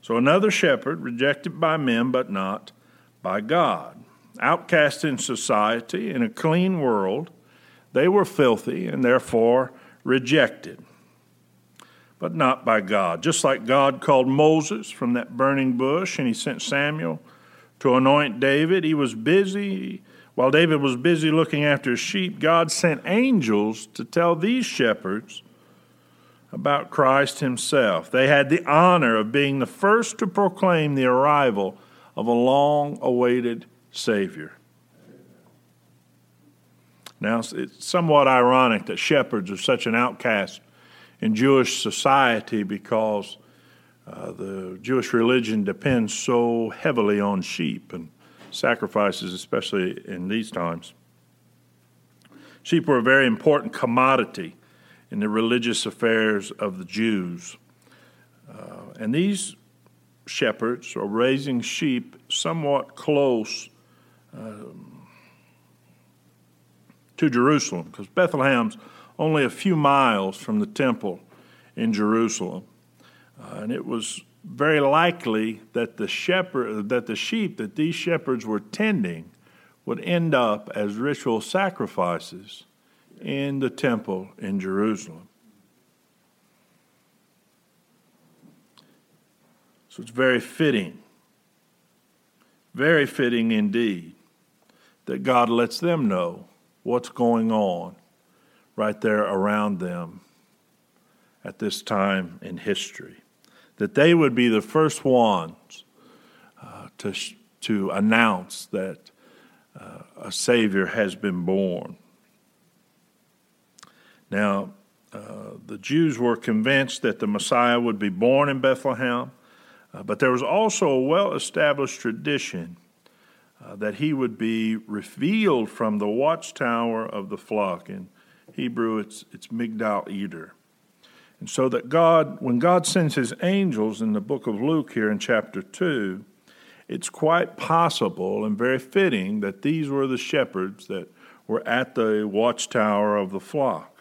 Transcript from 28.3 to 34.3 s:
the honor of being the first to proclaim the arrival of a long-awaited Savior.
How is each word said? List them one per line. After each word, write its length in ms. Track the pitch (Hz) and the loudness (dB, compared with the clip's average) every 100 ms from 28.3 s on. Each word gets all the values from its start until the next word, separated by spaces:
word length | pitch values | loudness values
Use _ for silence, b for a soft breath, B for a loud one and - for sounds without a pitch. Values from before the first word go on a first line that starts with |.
| 143 135 | 4 4
the 140 | 165 - | 0 4
honor 500 | 151 180 180 131 113 | 6 6 6 4 2
of 160 | 107 | 2
being 260 | 139 143 139 | 0 0 0
the 80 | 123 | -4
first 520 | - 196 220 226 - | -2 2 2 0 -4
to 80 | 202 | -4
proclaim 680 | 190 196 190 190 170 151 | 0 0 2 2 2 2
the 120 | 135 127 | 2 2
arrival 720 | 123 143 147 135 101 95 - B B B | 4 4 4 4 2 -4 -6 B B B
of 120 | - 113 | -6 0
a 60 | |
long-awaited 1300 | 120 127 139 143 147 147 143 135 123 123 123 120 117 - _ _ | 2 4 4 4 2 0 -2 -2 2 2 2 0 -6 -12 _ _
Savior. 600 | - - 107 95 | -8 -2 0 0